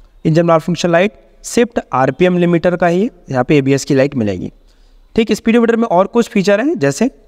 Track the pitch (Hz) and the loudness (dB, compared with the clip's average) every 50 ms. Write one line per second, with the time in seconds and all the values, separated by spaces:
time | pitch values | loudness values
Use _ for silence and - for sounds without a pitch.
0 | - _ _ - - 165 156 165 170 170 165 160 - - 175 - - 170 170 170 | -20 _ _ -6 -4 0 0 2 2 2 2 0 0 -4 -6 -4 -2 0 2 2
1 | 190 214 - - _ _ _ _ - - - - 240 233 - 254 - - - 127 | 0 0 -4 -10 _ _ _ _ -16 -4 0 0 0 0 -2 -8 -8 -4 -2 -2
2 | 135 143 131 - 175 180 180 175 175 175 175 165 156 180 180 170 185 170 170 180 | 0 -2 0 0 0 0 2 0 0 2 0 0 0 0 -2 0 -2 0 0 0
3 | 208 269 - - _ - 135 123 127 - 160 143 135 135 139 135 - - 151 131 | -2 -4 -6 -12 _ -6 -4 -4 0 2 2 2 2 2 -2 -2 0 0 0 0
4 | 131 143 143 131 110 104 95 90 - - - _ _ _ _ _ _ _ _ _ | 0 0 -2 -4 -4 -4 -4 -6 -8 -12 -14 _ _ _ _ _ _ _ _ _
5 | _ _ _ 226 233 - 220 - - 233 220 240 226 220 233 226 233 233 175 175 | _ _ _ -2 0 0 -2 -2 0 0 2 2 2 2 0 -2 -2 0 0 0
6 | 196 - - 233 226 - - 202 175 202 202 208 240 302 359 220 139 139 139 - | 0 2 0 -2 -2 0 -2 -2 2 2 0 0 0 -2 -2 0 -2 -2 0 0
7 | 220 269 - - _ | -2 -2 -4 -8 _